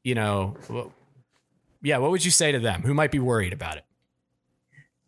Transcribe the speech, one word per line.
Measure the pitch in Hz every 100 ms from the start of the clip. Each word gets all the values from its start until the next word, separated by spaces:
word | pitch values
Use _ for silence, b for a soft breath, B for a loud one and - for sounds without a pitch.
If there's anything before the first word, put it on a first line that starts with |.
you | 127 117
know, | 107 101 95 - -
wh-, | 117 - - _ _ _ _ _ _ _ _
yeah, | - 139
what | 139
would | 185 170
you |
say | 160 156
to | 139
them | 113 87
who | 127
might | 143 151
be | 147
worried | 127 117 92
about | - 80 78
it? | - _ _ _ _ _ _ _ _ b b _